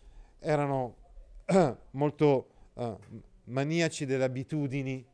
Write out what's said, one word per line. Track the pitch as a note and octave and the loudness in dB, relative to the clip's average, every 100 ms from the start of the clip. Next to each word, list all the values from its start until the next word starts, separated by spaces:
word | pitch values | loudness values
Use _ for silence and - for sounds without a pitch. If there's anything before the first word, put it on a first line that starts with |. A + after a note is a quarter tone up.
| - - - - | -20 -20 -20 -8
erano | - D3 C#3+ C3+ B2 - - - - - - | -2 0 0 -2 -4 -8 -20 -20 -20 -10 2
<clears throat> | F#3+ D#3 A2 - | 4 4 2 -8
molto, | B2+ D3 - D3 C3+ - - - - | -2 -2 4 4 4 0 -14 -16 -8
eh, | A#2+ G#2+ - - - - - | -8 -8 -14 -20 -20 -20 -8
maniaci | B2+ C#3+ E3+ D#3+ - C#3+ | -4 0 2 0 -2 -2
delle | C3+ | 0
abitudini | C3 B2+ C3+ D#3 C#3+ C#3 C3 C3 B2 | 0 -2 -4 -4 -2 -2 -4 -6 -10